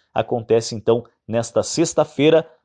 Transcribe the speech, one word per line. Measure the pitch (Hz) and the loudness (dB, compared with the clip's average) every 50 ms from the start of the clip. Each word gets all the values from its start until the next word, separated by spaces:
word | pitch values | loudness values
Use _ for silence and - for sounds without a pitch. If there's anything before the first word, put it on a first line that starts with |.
| _ _ | _ _
acontece | - - 110 - 127 120 110 - 113 117 113 - 120 | -6 -6 -4 -4 -4 -6 -2 0 0 0 0 -2 -8
então | 107 - - 117 120 - - _ _ _ - | -4 0 0 0 0 -2 -8 _ _ _ -6
nesta | 110 117 113 - - 110 | -4 -4 -4 -4 -2 -2
sexta-feira | 95 - - 143 165 151 - - 151 - - - 143 156 160 160 160 - _ _ _ | -2 -2 -2 -2 -2 -2 0 -2 -2 -2 -2 0 2 4 4 4 2 0 _ _ _